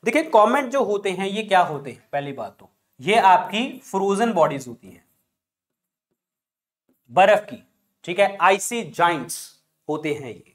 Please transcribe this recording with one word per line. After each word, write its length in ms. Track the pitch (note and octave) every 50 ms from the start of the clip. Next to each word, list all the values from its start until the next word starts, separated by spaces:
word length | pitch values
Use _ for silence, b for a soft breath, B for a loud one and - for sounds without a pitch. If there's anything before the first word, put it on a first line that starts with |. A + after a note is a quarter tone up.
| -
देखिए, 180 | - A#3+ D4 D#4+
कॉमेट 420 | D#4+ - A3+ G#3 A3 B3 C#4+ C#4
जो 180 | B3 B3 C#4 A#3+
होते 280 | G3 G#3 G3 G3 G3
हैं 160 | F#3 E3+ G3 G3
ये 160 | G3 G#3+ A3
क्या 160 | G#3 F#3+ F#3
होते 320 | F3 D#3 D3+ C#3 C#3 C#3
हैं? 160 | A2 - _ _
पहली 200 | - C#3+ C#3+ C#3+ C#3
बात 220 | B2 A2 G2+ G2+ _
तो 100 | - _ _ _ _ _ _ _
ये 140 | B2+ D3+ G#3
आपकी 680 | A#3 F#3 F#3+ F#3 E3+ - - F#3+ G#3+ B3 C#4 - - -
फ्रोजन 500 | - - F#3+ G3 G3 G3 F#3+ A#3 A#3 G#3+
बॉडीज 340 | F3 D#3 C#3+ C#3 C#3 B2+ B2
होती 200 | A#2 - _ F#2+
हैं, 180 | F2+ - _ _ _ _ _ _ _ _ _ _ _ _ _ _ _ _ _ _ _ _ _ _ _ _ _ _ _ _ _ _ _ _ _ _ _ _ _ _ _ _ _ _
बर्फ 280 | A#2 E3 F#3+ G3 G#3 F3
की, 280 | - - B2+ - _ _ _ _ _ _ _ _ _
ठीक 160 | - F3+ F3+
है, 180 | G3+ F#3+ G3 G3
आइसी 420 | E3 F#3 G3+ - - - A#3+ A#3 G#3+
जाइंट्स 760 | D3+ A#2+ - E3+ F3 E3+ D3+ B2 D#3+ - - - - _ _ _ _ _ _ _ -
होते 240 | D3+ D3+ D3+ D#3 C#3+
हैं 160 | - C#3 B2
ये। 240 | G#2 F2 - _ _